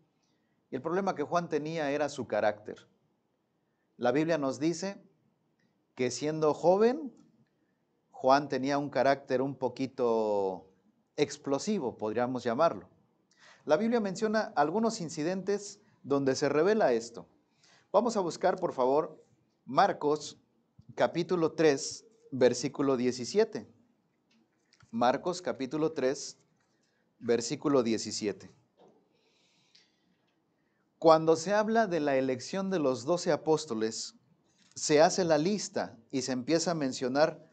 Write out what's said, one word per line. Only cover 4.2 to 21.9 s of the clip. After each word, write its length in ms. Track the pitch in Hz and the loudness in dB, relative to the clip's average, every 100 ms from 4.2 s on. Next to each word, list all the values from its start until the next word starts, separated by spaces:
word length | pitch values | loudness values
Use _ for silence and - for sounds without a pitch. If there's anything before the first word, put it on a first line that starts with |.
| 156 160 | 0 0
nos 200 | 135 120 | -2 -2
dice 440 | 156 165 196 196 _ _ _ _ _ _ _ _ _ | -4 -4 -8 -12 _ _ _ _ _ _ _ _ _
que 160 | - 123 | -4 -4
siendo 440 | 123 147 156 156 | -2 -4 0 0
joven, 580 | 139 165 190 226 294 285 - _ _ _ _ _ _ _ _ _ | 2 2 4 4 2 -8 -16 _ _ _ _ _ _ _ _ _
Juan 360 | - 131 135 147 | -2 4 4 4
tenía 300 | 135 131 143 | -4 -2 -2
un 100 | 143 | -2
carácter 540 | 135 127 139 - 127 | 0 2 2 0 -2
un 140 | 139 135 | -2 -4
poquito 1120 | 123 120 131 - 120 113 110 101 98 90 - _ _ _ _ - | -6 -4 -6 -2 0 2 0 0 -2 -6 -12 _ _ _ _ -4
explosivo, 840 | 147 - 139 139 208 208 123 - | -4 -4 -6 -4 -2 -4 -4 -6
podríamos 460 | 107 107 123 127 | -4 -2 -2 -2
llamarlo. 440 | 117 117 165 107 - _ _ _ _ _ - - | -4 0 0 0 -10 _ _ _ _ _ -20 -14
La 120 | - 160 | 0 0
Biblia 220 | 226 240 | 2 0
menciona 540 | 196 180 214 214 190 - | -2 -4 -2 -2 0 0
algunos 440 | 147 196 226 226 | 0 0 -2 -4
incidentes 800 | 160 - 151 190 185 202 - - _ _ | -8 -4 -4 -4 -4 -4 -6 -18 _ _
donde 340 | 123 139 135 131 | -2 0 2 0
se 120 | 143 | 0
revela 440 | 143 175 220 160 | 2 2 4 2
esto. 340 | 151 117 - - _ _ _ _ _ _ | 2 -2 -14 -20 _ _ _ _ _ _
Vamos 260 | 190 233 220 | 0 2 0
a 40 | |
buscar, 360 | 175 - 180 190 | -2 0 0 0
por 160 | 170 | -4
favor, 500 | 131 127 139 165 - _ _ _ _ | 0 2 2 0 -10 _ _ _ _
Marcos 760 | - 139 196 - 147 151 - - _ _ _ - - | -2 2 2 2 -2 -2 -6 -18 _ _ _ -20 -14
capítulo 580 | - 123 165 170 180 156 | -2 0 0 -2 0 0
tres, 540 | 160 160 139 - | 4 2 2 -4